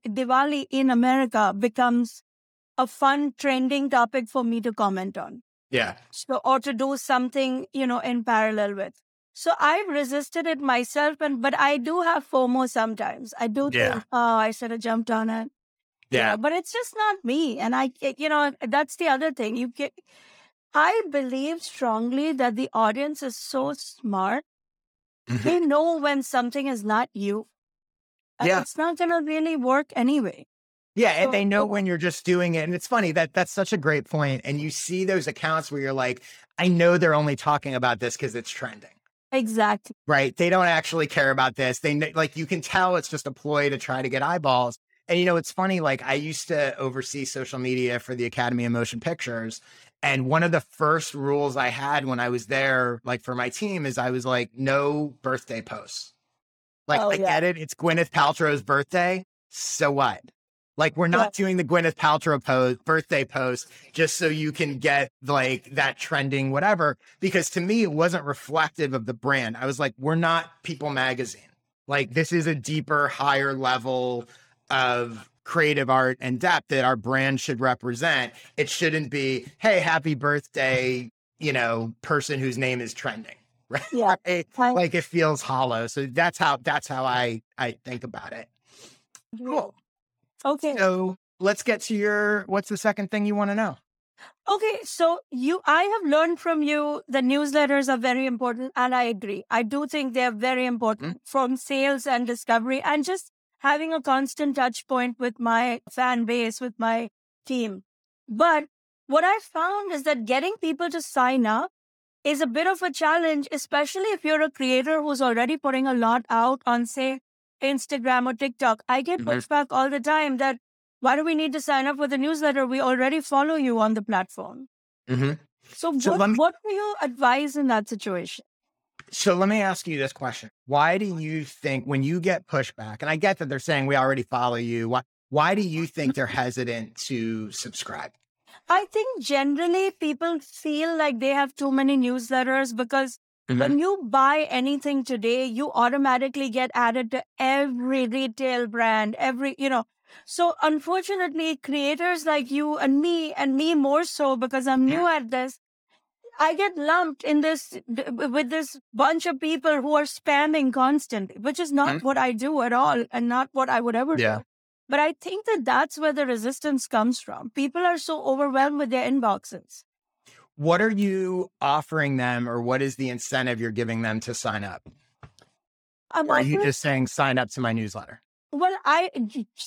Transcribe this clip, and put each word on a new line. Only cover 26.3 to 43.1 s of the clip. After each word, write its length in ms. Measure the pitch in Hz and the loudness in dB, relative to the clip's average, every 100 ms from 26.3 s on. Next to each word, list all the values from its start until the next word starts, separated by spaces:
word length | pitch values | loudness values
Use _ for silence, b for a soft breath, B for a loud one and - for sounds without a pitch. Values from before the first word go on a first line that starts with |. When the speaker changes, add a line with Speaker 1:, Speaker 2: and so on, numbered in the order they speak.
| 254 240 285 269 | -2 -2 -2 -4
Speaker 1:
is 160 | 233 | -4
not 280 | 208 214 247 | 0 0 0
you. 340 | 208 202 208 220 _ _ _ _ _ _ _ _ - | -4 -4 -4 -6 _ _ _ _ _ _ _ _ -2
And 100 | 175 | 2
Speaker 2:
Yeah. 140 | 190 | 2
Speaker 1:
it's 160 | - - | 0 -2
not 180 | 330 320 | -2 0
gonna 240 | 349 339 | 0 0
really 360 | 302 311 320 311 | 0 -2 -2 0
work 360 | 254 277 285 | 2 0 0
anyway. 520 | - 247 294 196 - - _ _ _ _ | 0 2 2 0 -6 -16 _ _ _ _
Speaker 2:
Yeah, 160 | 202 226 | 2 2
and 180 | 156 254 | 4 2
Speaker 1:
So 40 | |
Speaker 2:
they 120 | 202 | 2
know 200 | 196 202 | 2 2
Speaker 1:
it 40 | 208 | 2
Speaker 2:
when 160 | 202 | 0
you're 140 | 190 170 | 0 0
just 260 | 175 - | -2 -2
doing 300 | - 180 175 | 0 2 2
it. 100 | 165 | 0
And 100 | 156 | -2
it's 120 | 175 - | -4 -2
funny, 260 | 240 180 | 0 2
that, 220 | 170 160 | 0 0
that's 180 | 190 175 | 0 -2
such 220 | - 190 | -2 -2
a 20 | 196 | 0
great 320 | 147 147 - | 0 0 -2
point. 320 | 156 143 135 | -2 0 -2
And 140 | - 147 | -4 -4
you 120 | 156 | -4
see 340 | - - 185 | -6 -4 -2
those 220 | 190 190 151 | 0 0 -2
accounts 440 | - 156 160 - | -4 -2 -2 -2
where 120 | 143 | -4
you're 100 | 135 | -4
like, 300 | 135 127 123 B B B - | -2 -2 -4 B B B -2
"I 120 | 180 | 2
know 280 | 170 170 175 | 6 6 6
they're 160 | 165 151 | 6 4
only 140 | 151 139 | 2 0
talking 380 | 151 143 143 | 0 0 0
about 260 | 123 123 110 | 0 0 0
this 160 | 120 - | -2 -4
'cause 180 | 131 | -6
it's 140 | 117 - | -6 -10
trending." 380 | - 123 104 - _ _ _ _ | -10 -12 -12 -20 _ _ _ _
Speaker 1:
Exactly. 640 | 269 220 220 208 208 - - - | -2 0 2 2 0 -6 -10 0
Speaker 2:
Right? 280 | 139 135 - | 2 2 2
They 120 | 175 | 4
don't 180 | 185 175 | 4 4
actually 420 | 160 - 165 151 | 2 0 -2 0
care 220 | 165 135 | 2 4
about 240 | 135 131 131 | 4 2 2
this. 240 | 127 123 | -2 0
They 180 | 151 147 | -2 0
kn-, 160 | 151 | 0
like, 220 | 160 156 160 | 0 -2 -4
you 100 | 160 | -4
can 140 | 175 | -4
tell 340 | - 190 185 180 | 0 2 2 2
it's 120 | |
just 180 | - | -2